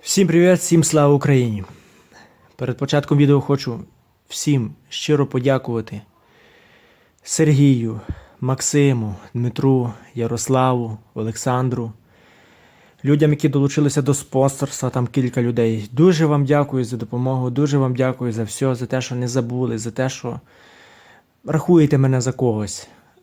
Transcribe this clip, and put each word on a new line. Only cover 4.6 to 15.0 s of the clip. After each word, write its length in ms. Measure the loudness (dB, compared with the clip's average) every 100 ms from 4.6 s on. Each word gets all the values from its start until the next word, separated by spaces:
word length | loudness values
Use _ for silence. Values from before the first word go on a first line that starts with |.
| -2 -10 _
щиро 380 | -10 -2 0 0
подякувати 760 | -2 0 0 -2 -6 -6 -14 -16 _ _ _ _ _ _ _ _ _ _ _
Сергію, 760 | -8 0 2 4 4 4 -2 -8 -10 -14 -14 -8
Максиму, 760 | -4 -4 -2 2 2 2 -4 -10 -10
Дмитру, 600 | -4 -4 0 2 2 -2 -8 -14 -8
Ярославу, 840 | -6 -4 0 2 2 0 -4 -10 _
Олександру, 800 | -8 -8 -6 -4 -2 -2 -4 -8 -12 _ _ _ _ _ _ _ _ _ _ 0
людям, 260 | 2 4
які 180 | 2 0
долучилися 520 | 2 0 2 0 0
до 120 | 0
спонсорства, 760 | -2 -2 0 0 0 -8 -4 -4
там 180 | -2